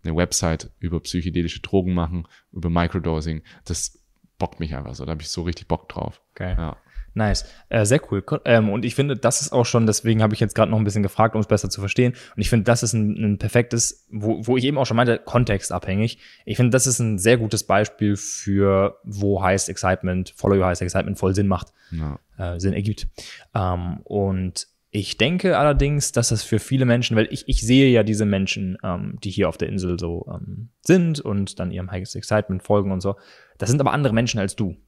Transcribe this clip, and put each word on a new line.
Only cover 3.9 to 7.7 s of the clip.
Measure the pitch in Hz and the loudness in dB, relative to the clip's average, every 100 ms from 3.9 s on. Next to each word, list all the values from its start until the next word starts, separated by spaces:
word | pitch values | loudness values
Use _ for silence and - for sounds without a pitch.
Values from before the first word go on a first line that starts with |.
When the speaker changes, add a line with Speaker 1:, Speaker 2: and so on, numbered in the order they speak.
| _ _ _ _ _ | _ _ _ _ _
Speaker 1:
bockt | - - | -8 -6
mich | 80 | -8
einfach | 69 69 | -8 -10
so, | 64 | -10
da | 67 | -8
habe | 78 | -8
ich | 78 | -8
so | - | -6
richtig | 85 85 - | -6 -6 -4
Bock | 80 - | -4 -4
drauf. | - - - _ | -8 -8 -10 _
Speaker 2:
Geil. | - 90 92 | -10 -4 -4
Speaker 1:
Ja. | 80 - _ - - - | -4 -10 _ -14 -10 -2
Speaker 2:
Nice. | 107 92 - - | 0 0 -4 -20
Äh, | _ | _